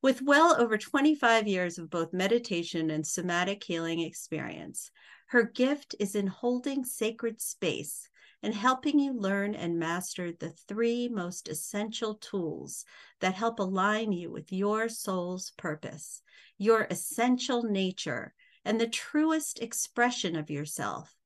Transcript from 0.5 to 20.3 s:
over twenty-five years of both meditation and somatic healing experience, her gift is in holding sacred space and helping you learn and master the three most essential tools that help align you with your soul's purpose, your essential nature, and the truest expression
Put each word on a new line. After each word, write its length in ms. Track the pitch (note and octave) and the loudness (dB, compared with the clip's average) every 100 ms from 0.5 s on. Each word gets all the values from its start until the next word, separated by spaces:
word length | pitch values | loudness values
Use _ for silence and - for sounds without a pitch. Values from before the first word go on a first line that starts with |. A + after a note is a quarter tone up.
| - | 8
over 160 | A#3+ G#3+ | 4 2
twenty-five 720 | - C#4+ C#4+ D4+ A#3+ A3+ G#3+ | 0 4 4 6 6 6 4
years 300 | F#3 F3+ F3 | 2 0 -4
of 100 | E3 | -6
both 240 | E3+ E3 | -2 -2
meditation 800 | F3+ F#3+ A#3+ A#3+ F3 E3+ E3+ D#3+ | 2 4 2 2 -2 -2 -2 0
and 160 | D#3 D#3 | 0 -2
somatic 580 | - F3 F3 F3+ G3+ | -4 0 0 0 -2
healing 360 | - E3 E3 E3 | -4 -4 -2 -2
experience, 920 | E3 - - D3+ C3+ - E2 - - _ - - _ | -4 -8 -8 -6 -6 -10 -10 -12 -14 _ -20 -20 _
her 160 | B3 | 2
gift 500 | A3+ - B3+ C#4+ - - | 4 2 2 2 -6 -4
is 160 | G3+ | -2
in 120 | G#3 G3 | 0 -2
holding 580 | F#3+ A#3+ B3 C4 C#4 | -2 -2 0 -2 -4
sacred 560 | B3+ - A3 A3+ A#3 A3 | -4 -2 -4 -2 -6 -6
space 680 | - - F3+ B2+ - - - _ - _ | -10 -4 -4 -4 -6 -12 -14 _ -20 _
and 120 | G#3 | -6
helping 440 | G#3+ A#3+ C4 D4+ C#4+ | 0 0 2 2 2
you 200 | C#4 B3 | 2 0
learn 360 | F#3+ G3 G3+ | 0 0 0
and 240 | G#3 E3+ E3+ | -2 -2 -2
master 520 | E3 F3 F#3 - F3 | 0 -2 -4 -6 -8
the 220 | E3+ E3 D#3+ - | -6 -10 -12 -10
three 400 | G#3 A#3 A#3+ A#3+ | -2 0 0 -2
most 400 | A3 F3 F#3 - | -4 -6 -8 -8
essential 680 | - - G#3 G#3+ A3 A3 G#3+ | -8 -6 -4 -4 -4 -6 -6
tools 680 | - G3 E3 D#3 C#3+ - - - - _ | -6 -4 -4 -6 -10 -12 -14 -20 -20 _
that 120 | - | -4
help 260 | F#3 A3+ A3+ | 0 -2 0
align 540 | F#3+ F#3+ G3 G#3+ A3 | -2 2 2 2 0
you 180 | F3+ E3+ | -2 -4
with 220 | - D3+ | -10 -6
your 380 | F#3 G3+ G#3+ A3+ | -2 0 0 -2
soul's 600 | A3+ - F#3 F3 F#3 - - | -4 -4 -4 -4 -6 -10 -8
purpose, 640 | F3+ D#3 - D3+ - - _ - - _ | -6 -6 -8 -12 -14 -16 _ -20 -20 _
your 280 | G3+ A3+ G#3 | 4 4 4
essential 720 | - - - B3 B3 - B3 | -4 -4 0 2 2 2 0
nature, 720 | A#3 G3 F#3+ F#3 - A#2+ - _ _ _ - | 2 2 0 -2 -4 -4 -6 _ _ _ -2
and 120 | A3 | 0
the 80 | A3+ | 2
truest 760 | - - D4+ D#4 D#4+ D4+ - | -2 -2 2 4 2 -2 -8
expression 760 | A#3 - - - A#3+ B3 F#3 | -8 -6 -6 2 2 2 -2